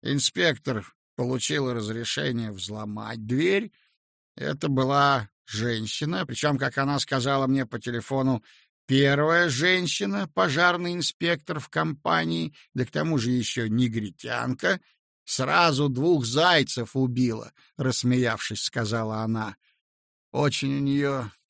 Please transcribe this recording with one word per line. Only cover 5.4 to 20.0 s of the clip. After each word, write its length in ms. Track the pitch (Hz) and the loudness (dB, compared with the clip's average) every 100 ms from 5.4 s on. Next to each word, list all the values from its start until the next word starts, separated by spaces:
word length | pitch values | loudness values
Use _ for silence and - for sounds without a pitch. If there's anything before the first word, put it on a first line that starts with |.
| - | -10
женщина, 800 | 104 120 117 110 - 151 180 160 | -4 -2 -2 -4 -4 -4 -4 -6
причем, 320 | 117 147 139 | -2 0 0
как 200 | 135 139 | 0 -2
она 200 | 139 143 | 0 0
сказала 480 | - 135 127 139 135 | 0 0 0 2 2
мне 180 | 135 117 | 0 0
по 140 | 117 | -6
телефону, 640 | 123 117 - 135 131 127 _ - _ _ - | -6 -6 -2 0 2 0 _ -20 _ _ 0
первая 600 | 135 139 143 151 165 175 | 4 4 4 4 4 4
женщина, 800 | 123 175 185 175 - 196 202 190 | 2 2 2 0 -2 -2 -2 -4
пожарный 580 | - 190 139 180 175 175 | 0 2 4 4 2 -2
инспектор 680 | 175 156 - 170 170 - 156 | -2 -4 -2 -2 -2 -4 -8
в 100 | - | -6
компании, 840 | 160 160 156 175 165 165 165 160 - _ | -2 -2 -2 0 0 0 -2 -4 -8 _
да 100 | - | -4
к 60 | 123 | -2
тому 280 | 151 156 151 | -2 0 0
же 120 | 113 | 2
еще 360 | 123 110 - 113 | 0 0 -4 0
негритянка, 1120 | 110 123 113 104 - 110 120 120 127 180 190 _ _ _ _ | 2 2 0 -6 -10 -6 -4 -4 -2 0 -2 _ _ _ _
сразу 640 | - - 131 170 170 135 143 | -8 -4 0 4 4 4 0
двух 360 | 127 160 165 | 2 2 2
зайцев 680 | 113 127 175 170 131 - 113 | 2 2 4 4 2 -4 -4
убила, 580 | 135 131 123 123 110 113 _ _ - | 0 0 2 0 0 -8 _ _ -4
рассмеявшись, 840 | 131 120 120 127 120 110 - 104 | -2 0 2 2 2 0 -4 -6
сказала 600 | - - 110 113 110 110 | -6 -4 -2 -2 -4 -4
она. 340 | 110 113 110 95 _ _ _ _ | -2 -2 -4 -10 _ _ _ _